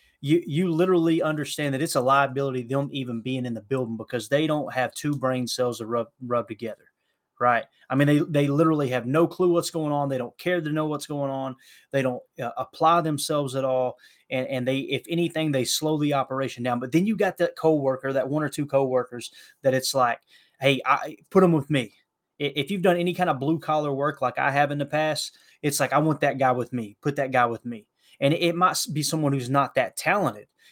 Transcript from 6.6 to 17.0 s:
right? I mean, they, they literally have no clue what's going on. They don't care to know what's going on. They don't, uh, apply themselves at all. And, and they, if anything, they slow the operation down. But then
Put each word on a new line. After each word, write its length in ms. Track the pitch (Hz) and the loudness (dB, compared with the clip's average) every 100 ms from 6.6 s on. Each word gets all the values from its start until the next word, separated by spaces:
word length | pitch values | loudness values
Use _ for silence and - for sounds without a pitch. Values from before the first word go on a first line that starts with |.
| 113 101 _ _ _ _ _ - | -10 -12 _ _ _ _ _ -2
right? 260 | 123 117 - _ - | 2 2 -2 _ -2
I 40 | |
mean, 140 | 135 143 | 2 4
they, 100 | 147 | 4
they 280 | 170 147 143 | 2 2 2
literally 400 | 143 160 151 135 | 4 2 2 0
have 180 | 123 117 | -2 0
no 200 | 151 165 | 2 2
clue 260 | - 180 | 2 2
what's 180 | 170 165 | 2 0
going 220 | 165 151 | -4 -2
on. 160 | 143 143 | -2 -2
They 100 | 131 | -4
don't 180 | 120 - | -6 -6
care 220 | 175 180 | -2 -2
to 120 | 151 | -2
know 140 | 156 156 | -2 -2
what's 200 | 147 - | -4 -6
going 240 | 147 139 | -6 -4
on. 260 | 135 131 127 - - _ | -4 -6 -10 -18 -20 _
They 100 | 139 | 0
don't, 200 | 131 123 - - | 0 -2 -10 -10
uh, 80 | 120 127 | -8 -8
apply 460 | 127 - 160 170 | -10 2 4 4
themselves 520 | 160 147 - 151 139 | 2 -2 -2 -2 -2
at 100 | 135 | -2
all. 340 | 131 131 127 - - _ _ | 0 0 -2 -6 -18 _ _
And, 160 | 131 127 | -4 -4
and 180 | 131 123 | -2 -2
they, 100 | 135 | -2
if 240 | - 135 - | -2 -6 -4
anything, 440 | 170 165 156 156 | -2 -2 -2 0
they 120 | 135 | 0
slow 340 | 120 - 156 156 | 0 -2 0 0
the 160 | 147 | 0
operation 480 | 139 127 131 135 - | 0 -2 -4 -4 -4
down. 180 | 123 120 | -4 -2
But 120 | 123 | 0
then 140 | 156 | 2